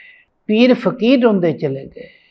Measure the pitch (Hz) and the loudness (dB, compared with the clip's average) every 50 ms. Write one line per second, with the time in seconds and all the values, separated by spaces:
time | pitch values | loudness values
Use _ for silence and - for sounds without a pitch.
0 | - - - _ _ _ _ _ _ - 214 220 247 254 240 - - 180 - - | -20 -20 -20 _ _ _ _ _ _ -2 2 2 4 4 2 2 0 -4 -4 -2
1 | 190 240 285 247 247 226 208 185 175 165 139 - 165 139 135 135 135 - - - | 0 2 2 2 2 2 2 0 0 -2 -2 -4 -6 -6 -6 -8 -12 -16 -20 -20
2 | - - _ _ _ _ | -20 -20 _ _ _ _